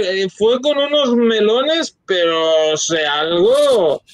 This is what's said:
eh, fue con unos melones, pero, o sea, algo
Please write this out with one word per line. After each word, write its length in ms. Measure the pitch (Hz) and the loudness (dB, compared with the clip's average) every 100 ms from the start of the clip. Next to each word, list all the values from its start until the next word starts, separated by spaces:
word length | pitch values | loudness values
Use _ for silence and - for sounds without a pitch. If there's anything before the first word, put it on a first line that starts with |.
eh, 280 | 190 190 190 | 0 -2 -4
fue 320 | - 214 254 | -2 0 0
con 160 | 277 285 | -2 -2
unos 360 | 285 294 269 240 | 0 0 0 2
melones, 800 | 233 220 208 233 285 330 311 - - | 2 2 0 0 0 -2 -4 -8 -4
pero, 680 | 185 170 165 160 160 156 | -2 0 0 2 2 2
o 60 | 156 | 0
sea, 420 | - 160 151 147 | -2 -2 -2 -2
algo 840 | 160 175 202 269 294 240 165 135 _ | -2 0 2 2 2 2 2 -2 _